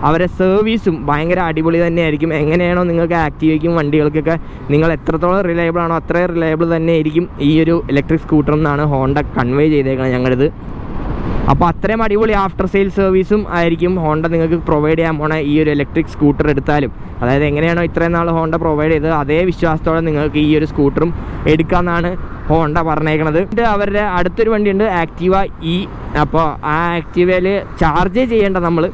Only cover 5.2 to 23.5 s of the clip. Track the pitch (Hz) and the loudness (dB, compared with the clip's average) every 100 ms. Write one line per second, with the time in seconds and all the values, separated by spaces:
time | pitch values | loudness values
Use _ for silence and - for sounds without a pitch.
5.2 | 175 190 185 170 170 170 170 165 - 165 | 0 0 0 0 0 0 -2 -2 -2 -2
6.2 | 180 165 160 156 170 165 165 165 156 151 | 0 0 -2 0 0 0 2 0 2 0
7.2 | 175 - 143 156 160 170 123 139 135 160 | -2 -2 2 4 4 0 0 -2 0 -2
8.2 | - 156 143 151 156 143 151 143 131 143 | 2 0 2 0 0 0 0 0 0 0
9.2 | 147 - 123 135 156 151 135 131 131 127 | -2 -2 0 2 2 2 0 0 0 0
10.2 | 127 127 139 - - - - - - - | 0 2 0 -2 -12 -10 -6 -6 -6 -6
11.2 | - - - 139 175 170 196 220 220 208 | -2 -2 0 2 2 0 -2 -2 0 2
12.2 | 220 208 190 - 190 196 196 190 190 185 | 2 0 -2 -2 -2 0 0 0 2 2
13.2 | 185 208 202 175 170 165 175 185 160 151 | 2 0 0 0 0 2 0 0 0 0
14.2 | 165 165 160 165 156 151 151 160 165 156 | 0 0 0 0 0 0 2 2 0 0
15.2 | 151 156 143 147 156 143 143 160 160 - | -2 -2 0 2 2 0 -2 -2 -4 0
16.2 | 147 139 151 143 135 147 131 - - - | 0 2 0 0 0 0 0 -6 -14 -4
17.2 | 123 139 147 143 160 170 170 165 170 170 | 0 2 2 0 0 0 0 0 0 0
18.2 | 170 165 160 165 160 151 151 160 156 160 | 0 0 0 -2 0 0 2 2 0 0
19.2 | 143 156 185 170 170 160 - 165 165 147 | 0 0 0 0 0 0 0 0 0 -2
20.2 | 151 147 151 151 151 - 139 139 170 170 | -2 0 2 2 0 0 0 2 -2 -2
21.2 | - - 151 156 160 180 175 170 170 180 | -8 -4 0 2 2 0 0 0 -2 -4
22.2 | - - - 156 156 156 160 151 156 151 | -8 -10 0 0 2 0 0 0 0 0
23.2 | 156 156 190 | 2 0 0